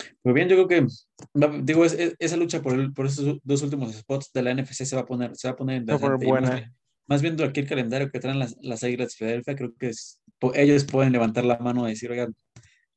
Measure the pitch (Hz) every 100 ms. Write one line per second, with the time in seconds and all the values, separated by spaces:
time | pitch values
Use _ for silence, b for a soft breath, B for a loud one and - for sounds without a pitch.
0 | B B 127 127 180 185 180 175 127 -
1 | _ - - 143 147 147 135 160 165 165
2 | 170 - 165 170 170 165 139 127 135 139
3 | 135 139 143 147 131 139 143 143 123 107
4 | - 139 139 131 123 127 139 - 131 131
5 | 123 123 120 - 127 131 131 131 113 147
6 | 139 135 127 131 127 127 117 - _ _
7 | - 143 160 160 147 143 139 143 117 131
8 | 139 123 131 135 123 117 127 113 120 123
9 | 120 - 110 120 123 139 123 - 123 113
10 | - - _ _ 127 139 143 143 139 135
11 | 135 123 113 110 120 120 123 123 120 107
12 | 120 120 120 113 _ - b b b